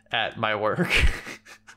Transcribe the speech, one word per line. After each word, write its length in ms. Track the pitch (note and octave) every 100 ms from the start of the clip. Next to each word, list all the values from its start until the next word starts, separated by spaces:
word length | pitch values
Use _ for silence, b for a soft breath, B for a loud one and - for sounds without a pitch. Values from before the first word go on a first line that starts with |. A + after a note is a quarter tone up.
| -
at 260 | A#2+ G#2 A2+
my 160 | A2
work. 340 | G#2+ G#2+ G2+ E3+
<laughs> 100 | - - - - - - - -